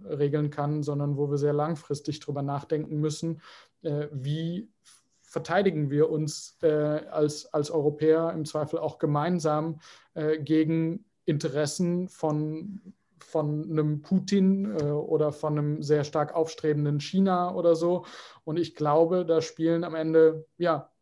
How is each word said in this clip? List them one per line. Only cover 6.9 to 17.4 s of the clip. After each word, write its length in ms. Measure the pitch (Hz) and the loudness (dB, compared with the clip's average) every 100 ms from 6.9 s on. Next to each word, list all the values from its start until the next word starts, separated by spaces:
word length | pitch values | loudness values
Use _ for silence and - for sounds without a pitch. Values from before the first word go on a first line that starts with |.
| 151 151 156 151 147 - | -2 -4 -2 0 -2 -6
als 160 | 156 147 | -4 -2
Europäer 600 | 165 147 151 156 160 165 | -2 0 2 4 4 2
im 120 | 175 | -4
Zweifel 360 | 156 151 151 165 | -6 -4 -4 -4
auch 180 | 160 - | -4 -2
gemeinsam, 800 | 160 147 156 180 156 151 160 160 - - _ | 0 0 0 0 0 0 -2 -8 -14 -20 _
äh, 240 | - 151 156 | -4 -2 -2
gegen 640 | 143 156 160 165 160 170 - _ - | 0 2 2 2 0 -4 -10 _ -2
Interessen 840 | 151 156 139 147 - 180 175 180 | -2 -2 -2 -2 0 0 0 -4
von, 720 | - 160 151 156 156 185 196 - - _ _ | -4 -2 -2 -4 -6 -10 -14 -18 -20 _ _
von 460 | - 160 147 151 | -6 -2 -2 -2
einem 380 | 160 156 151 151 | -2 0 0 -2
Putin, 720 | 147 190 185 202 190 196 196 196 | 0 0 2 4 4 4 0 -2
äh, 60 | |
oder 480 | 147 147 - 156 151 | -2 -2 0 0 0
von 260 | 147 156 151 | 0 -2 0
einem 240 | 147 151 | 0 -2
sehr 220 | 147 151 | 2 2
stark 320 | 143 156 147 - | 2 0 0 0
aufstrebenden 640 | 160 - 156 147 147 147 | -2 0 0 2 2 0
China 520 | 143 190 196 180 | 0 2 4 2